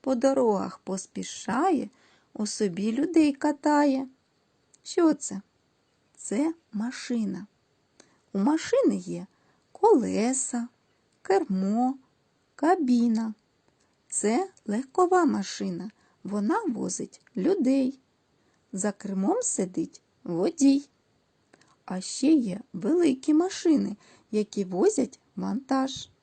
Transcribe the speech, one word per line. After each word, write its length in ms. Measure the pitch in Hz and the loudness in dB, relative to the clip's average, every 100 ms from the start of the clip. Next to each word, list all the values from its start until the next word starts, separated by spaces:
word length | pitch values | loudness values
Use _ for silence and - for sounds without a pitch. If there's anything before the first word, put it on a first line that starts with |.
По 140 | - | -2
дорогах 640 | 262 269 269 240 196 190 - | 0 2 2 2 2 -2 -8
поспішає, 1080 | - 190 - - 180 - - 226 370 294 202 _ _ _ _ | -8 -8 -8 -12 -10 -10 -4 0 2 0 -2 _ _ _ _
у 140 | - 208 | -8 -6
собі 460 | - 208 170 208 | -2 -2 -2 -4
людей 400 | 226 330 330 302 | -2 2 4 4
катає. 760 | 285 302 302 302 294 294 262 262 _ _ _ _ _ _ _ | 2 -2 -2 0 4 4 2 -4 _ _ _ _ _ _ _
Що 320 | - - 330 | -6 2 4
це? 260 | 302 - 196 - _ _ _ _ _ _ _ | 2 -4 -10 -14 _ _ _ _ _ _ _
Це 380 | - 202 311 330 _ | -6 -2 -2 -4 _
машина. 760 | 208 226 254 - 240 208 185 202 _ _ _ _ _ - _ _ | -6 -6 -8 -6 -4 -2 -6 -12 _ _ _ _ _ -20 _ _
У 60 | 196 | 0
машини 580 | 214 320 - 508 427 202 | 2 2 0 2 2 0
є 300 | 180 170 185 _ _ _ _ | -6 -10 -12 _ _ _ _
колеса, 960 | - 427 359 190 185 226 262 - 240 233 _ _ _ _ _ | 0 4 4 4 0 0 0 -4 -6 -8 _ _ _ _ _
кермо, 720 | - 381 330 190 196 220 254 269 _ _ _ _ _ | 0 0 2 -2 0 0 0 -2 _ _ _ _ _
кабіна. 800 | - 302 370 262 240 240 220 226 214 _ _ _ _ _ _ _ | -2 0 2 4 2 4 0 -2 -10 _ _ _ _ _ _ _
Це 400 | - 208 240 381 _ - | -4 0 0 -2 _ -6
легкова 580 | 208 269 - 359 370 | -6 -4 0 4 4
машина. 680 | 311 208 190 - 196 175 208 _ _ _ | 4 0 -4 -6 -6 -6 -10 _ _ _
Вона 380 | 190 208 208 392 415 | -8 -4 0 -2 -2
возить 540 | 220 - - 196 - _ - | -4 -6 -6 -10 -12 _ -2
людей. 640 | 190 392 254 269 254 277 _ _ _ _ _ _ _ | 0 2 2 2 0 -4 _ _ _ _ _ _ _
За 200 | 190 208 | -6 -6
кермом 500 | 202 196 196 196 427 | -6 -8 -2 0 0
сидить 600 | 508 - 185 180 - - _ _ | -2 -4 -4 -4 -6 -8 _ _
водій. 640 | - 170 202 - 277 277 - _ _ _ _ _ _ _ _ _ | -8 -2 -2 4 4 4 -2 _ _ _ _ _ _ _ _ _
А 160 | - 185 | -10 -10
ще 320 | 180 - 269 | -8 -2 2
є 280 | 320 233 180 - | 2 2 -6 -10
великі 600 | 180 180 339 330 262 - | -6 -2 2 2 0 2
машини, 640 | 302 370 - 349 285 202 202 _ - _ | 2 2 0 2 2 0 -6 _ -20 _
які 340 | 214 208 - | -4 -4 -4
возять 560 | 185 185 359 427 233 - _ - | -4 2 2 2 -4 -6 _ -8
вантаж. 720 | 185 202 269 269 269 - - _ | -6 -6 -2 -2 -2 -6 -16 _